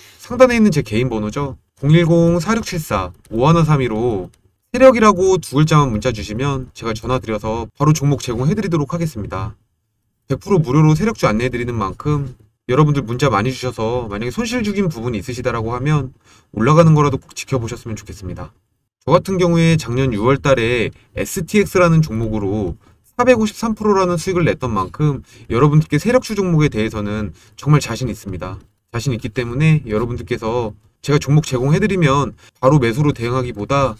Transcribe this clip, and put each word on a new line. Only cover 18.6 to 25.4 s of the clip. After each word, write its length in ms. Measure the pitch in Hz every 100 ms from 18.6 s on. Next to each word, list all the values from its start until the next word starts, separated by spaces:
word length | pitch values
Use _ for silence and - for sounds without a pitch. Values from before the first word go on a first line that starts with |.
| _ _ _ _
저 80 | 123
같은 240 | 170 - 190
경우에 400 | 175 170 165 160
작년 380 | 117 123 135
유월 240 | 101 117 139
달에 520 | 143 127 113 123 92 - _
에스티엑스라는 840 | - 98 190 160 208 196 190 175 160
종목으로 760 | 151 113 113 110 98 107 92 80 _ _ _ -
사백오십삼 560 | 254 240 214 - 226
프로라는 420 | 214 214 190 180 175
수익을 280 | 190 180 160
냈던 260 | - 127
만큼 500 | 101 90 - 151 131 - -